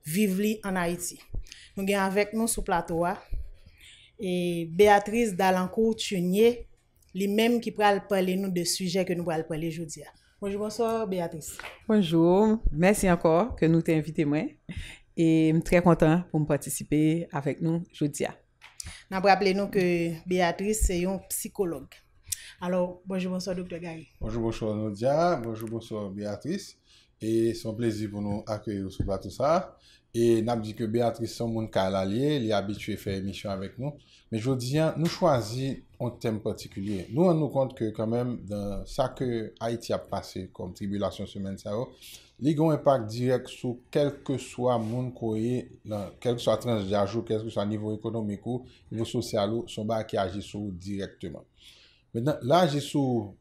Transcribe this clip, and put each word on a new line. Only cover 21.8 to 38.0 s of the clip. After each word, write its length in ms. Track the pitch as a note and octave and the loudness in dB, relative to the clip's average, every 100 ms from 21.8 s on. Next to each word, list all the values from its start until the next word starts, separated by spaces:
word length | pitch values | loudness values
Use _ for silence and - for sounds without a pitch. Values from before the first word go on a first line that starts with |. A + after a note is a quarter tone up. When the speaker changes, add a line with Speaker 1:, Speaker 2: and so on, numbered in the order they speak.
| C#3 - _ _ - - - - | -10 -20 _ _ -10 -10 -10 -8
Speaker 1:
Alo, 400 | F3+ F3+ F3+ F3+ F#3+ | -2 0 0 -4 -6
bonjou, 240 | F#3+ F#3 | -4 -2
bonswa, 220 | F3+ F3+ F#3 | -4 -4 -6
doktè 220 | F3+ F3 | -6 -10
Gari. 260 | F3 D#3+ D#3 _ | -10 -12 -16 _
Speaker 3:
Bonjou, 240 | G#2+ A#2 | -6 -2
bonswa, 300 | A2+ A2 A2 G#2 | -2 -2 -4 -2
Nodya. 380 | A2 G2 A#2 D3 F3 D#3+ | -4 -2 0 2 2 0
Bonjou, 280 | A2+ A2 A2+ | -4 -8 -8
bonswa. 380 | A2+ - G#2+ G2+ | -8 -8 -8 -8
Beyatris 600 | G2 G#2 G2+ C3+ G3 - - _ _ _ _ | -6 -8 -8 -6 -8 -8 -20 _ _ _ _
se 440 | A2 A2+ A2+ A2+ | -2 2 2 -2
yon 120 | A2+ G#2+ | -6 -2
plezi 300 | A#2 G#2 G#2+ | -2 -2 -4
pou 100 | G#2 | -6
nou 200 | G#2 G#2 - | -4 -6 -4
akeyi 340 | G#2 A2+ G2+ | -6 -4 -6
w 80 | F#2+ | -6
sou 140 | - F#2+ | -4 -2
pato 240 | C#3 G#2 | -2 -4
sa 200 | - C#3+ E3+ | -2 2 2
a. 60 | F#3 - _ _ _ | 0 -16 _ _ _
N 360 | A#2 A#2 A2+ A2 | 2 4 4 4
ap 80 | A#2+ | -2
di 140 | G#2+ G#2+ | -4 -6
ke 120 | A2 | -2
Beyatris 440 | A#2 A#2 A#2 A2+ - | 2 0 0 -8 -4
se 40 | |
yon 140 | A#2 | -4
moun 140 | A2+ A2 | -2 -2
kay 160 | - F#2+ | 0 2
la 100 | G2 | 0
li 160 | F#2+ G#2+ | 0 0
ye; 180 | C#3+ D3 | 0 0
li 80 | A2 | 0
abitye 460 | G2+ G2 G#2 - G2+ | 0 -2 -8 -6 -6
fè 160 | - F#2+ | -4 -4
emisyon 340 | G2 F#2+ G#2+ | -4 -6 -6
avèk 240 | F#2+ F#2+ - | -6 -8 -8
nou. 160 | C3+ C#3+ _ _ _ | -8 -8 _ _ _
Men 120 | A2+ | -4
jodi 320 | A#2 C3 B2 D3 | -2 -2 0 0
a 120 | D#3+ C#3+ | 0 0
nou 100 | E3 | -2
chwazi 640 | - F3 C3 G#2 A#2+ C3+ A#2 - _ | 2 2 2 0 -6 -6 -6 -12 _
yon 200 | A#2+ A#2 | -6 -4
tèm 200 | A#2+ G#2+ | -4 -4
patikilye. 640 | A2 F#2+ - - G2 G2+ E2+ | -4 -8 -10 -8 -6 -6 -4
Nou 200 | A2+ F3+ | 2 4
rann 100 | D#3+ | 4
nou 80 | C#3+ | 2
kont 180 | B2+ C3 - | 0 -2 -2
ke 120 | A2 | -4
kanmèm 400 | G#2+ | -2